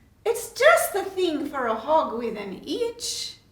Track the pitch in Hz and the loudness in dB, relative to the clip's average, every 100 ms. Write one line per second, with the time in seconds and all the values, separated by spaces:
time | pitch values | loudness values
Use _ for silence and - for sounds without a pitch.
0 | _ _ 415 453 - - 554 679 - 392 | _ _ -2 -2 -4 4 6 6 4 -4
1 | 381 370 349 294 277 269 240 220 285 311 | -6 0 0 0 -4 -2 -2 -2 2 2
2 | 240 226 233 208 202 - - 392 466 466 | 2 -2 -6 -6 -8 -10 -8 -4 -4 -4
3 | - - - - _ | -8 -8 -8 -12 _